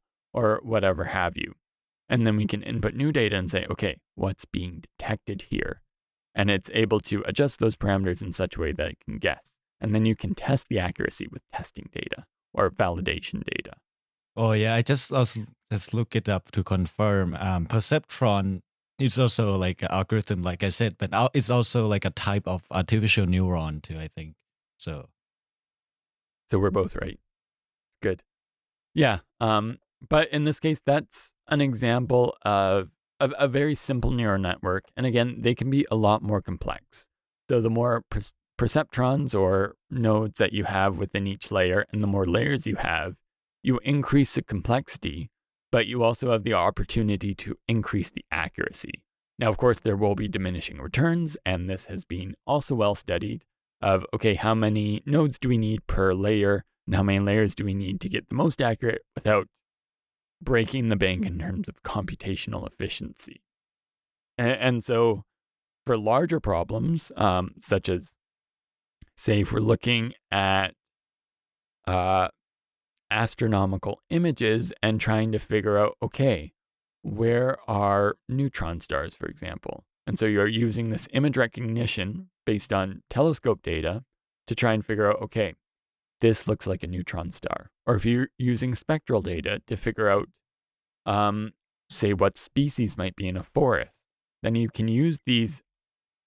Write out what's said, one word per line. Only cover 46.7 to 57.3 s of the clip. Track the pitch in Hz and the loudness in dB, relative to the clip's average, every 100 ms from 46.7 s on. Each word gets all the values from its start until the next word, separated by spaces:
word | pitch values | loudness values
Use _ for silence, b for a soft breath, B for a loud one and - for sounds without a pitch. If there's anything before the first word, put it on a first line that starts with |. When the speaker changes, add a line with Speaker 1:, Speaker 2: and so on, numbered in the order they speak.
| - 101 - 107 101 101 | 0 -2 0 2 0 -2
Speaker 1:
to | 95 110 - - | -6 -8 -8 -2
increase | 113 98 101 90 | -2 0 -2 -4
the | - - | -8 -6
accuracy. | - 80 - - - - - _ _ _ - | -4 -4 -4 -6 -6 -10 -12 _ _ _ -2
Now, | 117 | 0
of | 110 | 4
course, | 123 110 | 2 2
there | 113 98 | 0 2
will | 104 101 | 2 0
be | 104 | -2
diminishing | 95 92 90 - 73 | -2 -4 -4 -8 -10
returns, | 71 - 160 165 160 147 92 | -4 0 2 2 -2 -4 -2
and | 92 90 | -2 -2
this | 92 - | -6 -6
has | 95 - | -10 -8
been | 90 95 - - | -10 -10 -10 -2
also | 143 - 127 | -2 0 2
well | 104 101 | 2 0
studied | - 87 104 143 _ _ _ - | -2 -2 -2 -8 _ _ _ -2
of, | 98 95 - | 2 2 0
okay, | - 113 95 | 0 2 2
how | 107 | 2
many | 113 107 107 104 104 - | 2 2 2 0 -2 0
nodes | 147 151 - | 2 2 0
do | 131 | 0
we | 117 | 2
need | 110 110 - | 2 -2 -2
per | 92 95 | 2 2
layer, | 92 101 107 101 101 - _ - | 2 2 2 4 2 -2 _ -2
and | 98 | 2
how | |
many | 98 98 | 4 4
layers | 101 | 4